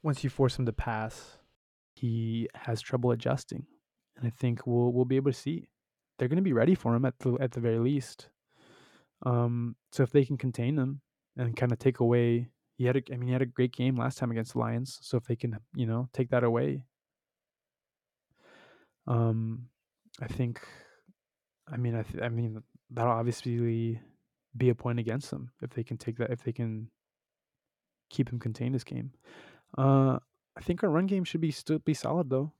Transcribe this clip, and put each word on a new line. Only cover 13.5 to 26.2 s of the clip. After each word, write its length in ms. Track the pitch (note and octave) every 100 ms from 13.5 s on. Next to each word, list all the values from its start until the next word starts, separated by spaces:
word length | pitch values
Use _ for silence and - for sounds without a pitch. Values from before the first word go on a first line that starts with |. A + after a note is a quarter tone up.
| - B2+
game 240 | - B2+ B2+
last 220 | A#2+ -
time 120 | B2
against 220 | A2+ A2+
the 80 | B2
Lions. 400 | A2+ A#2 B2+ -
So 140 | - B2
if 80 |
they 100 | -
can, 240 | A#2 A#2+ G#2+ -
you 120 | - A#2
know, 220 | A#2 B2+
take 180 | - B2
that 140 | B2+
away, 400 | A#2+ A#2 C#3 C#3 B2+ _ _ _ _ _ _ _ _ _ _ _ _ _ _ _ _ - - _ _ _ -
um, 600 | A#2 A#2 A2+ A2+ A2+ A#2+ _ _ _ _ -
I 80 | A#2+
think, 320 | - B2 A2+ - - - _ _ _ _ _ _ _ -
I 100 | B2
mean, 200 | A#2+ A#2
I 60 |
th-, 180 | G#2+ -
I 60 | A#2
mean, 340 | A#2 A#2+ A2 - _ _
that'll 220 | A#2+ A#2
obviously 880 | A2+ A#2 A#2 B2 A#2 A#2 A2+ A2+ A2+ - _ _ _ _ A#2+
be 120 | B2
a 80 | A#2+
point 240 | A#2+ A#2+
against 300 | A2+ A#2+ -
them 200 | - B2 _
if 100 | B2+
they 120 | -
can 160 | A2+ A#2
take 200 | -
that, 120 | A#2